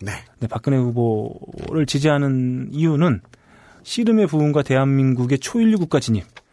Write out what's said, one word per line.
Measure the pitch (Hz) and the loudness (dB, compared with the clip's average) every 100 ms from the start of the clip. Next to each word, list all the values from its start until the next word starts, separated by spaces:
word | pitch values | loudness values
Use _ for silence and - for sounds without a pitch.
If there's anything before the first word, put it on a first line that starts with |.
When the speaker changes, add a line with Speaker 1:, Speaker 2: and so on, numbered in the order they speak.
Speaker 1:
네. | 101 113 - _ | -12 -12 -14 _
Speaker 2:
네, | 113 | -8
박근혜 | 117 143 135 | -6 -2 0
후보를 | 123 120 117 110 104 - - - - 160 147 | 0 0 0 -2 -4 -10 -16 -14 -6 -2 -2
지지하는 | 143 151 143 139 131 127 127 127 | 0 2 2 2 0 -2 -4 -6
이유는 | 143 160 147 175 104 - - _ - - - | -2 0 2 2 0 -4 -20 _ -20 -20 -20
씨름의 | - - 233 220 190 | -10 -2 2 2 2
부흥과 | 156 151 147 | 2 2 2
대한민국의 | 135 131 135 135 135 123 123 135 | 2 2 2 2 2 2 0 -2
초일류 | - 233 226 220 | -2 0 2 2
국가 | 160 147 | 0 0
진입, | 120 107 - - - | 0 -2 -4 -18 -20